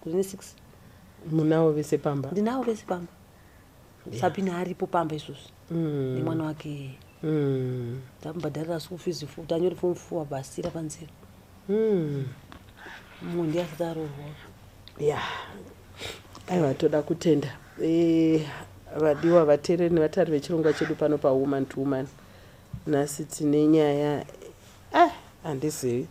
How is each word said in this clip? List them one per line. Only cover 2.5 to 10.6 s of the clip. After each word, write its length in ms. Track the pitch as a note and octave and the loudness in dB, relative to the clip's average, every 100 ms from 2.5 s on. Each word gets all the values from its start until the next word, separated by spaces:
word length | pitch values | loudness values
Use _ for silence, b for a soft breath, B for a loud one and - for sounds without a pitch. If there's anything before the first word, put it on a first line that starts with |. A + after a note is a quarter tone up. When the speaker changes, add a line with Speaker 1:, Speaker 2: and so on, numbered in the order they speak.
| C4 | 0
Speaker 1:
vese 220 | A#3+ A3 - | -2 -4 -4
pamba. 260 | F3+ F3 - - - b b b - - - - | -6 -6 -16 -20 -20 b b b -20 -20 -20 -12
Speaker 2:
Yeah. 140 | A2+ | -2
Speaker 1:
Sabina 380 | F3+ - F#3+ F3 | -2 0 -2 -2
aripo 280 | F3+ F3+ F3+ | -4 -4 -2
pamba 280 | F3+ E3 | 0 0
izvozvo. 360 | D3+ - C#3 - - - | -4 -10 -16 -16 -20 -8
Speaker 2:
Mm. 440 | E3+ D#3+ D3 C3 | -4 -2 -2 -2
Speaker 1:
Nemwana 300 | B2+ D#3 E3 | -2 -2 -2
wake. 540 | D#3 D#3 D#3 D3 C3+ C3 - - | -4 -6 -10 -10 -10 -14 -20 -8
Speaker 2:
Mm. 760 | D#3+ D#3 C#3+ C3+ B2+ B2+ A#2+ B2+ C3 - | -2 0 2 0 -2 -4 -6 -8 -12 -14
Speaker 1:
Ndamubhadharira 600 | C#3+ D#3+ D3+ D3 D#3+ E3+ | -12 -8 -6 -6 -6 -6
school 180 | - F3 | -6 -8
fees 280 | F#3 D#3 C#3+ | -6 -6 -8
futi, 280 | - D#3+ | -12 -4
anyore 200 | E3 F3+ | 0 0
form 200 | E3+ F3+ | 0 -2
four 300 | E3+ - F3 | -2 -4 -6
bva 140 | D3+ C#3 | -4 -8
asira 320 | C3+ - | -8 -8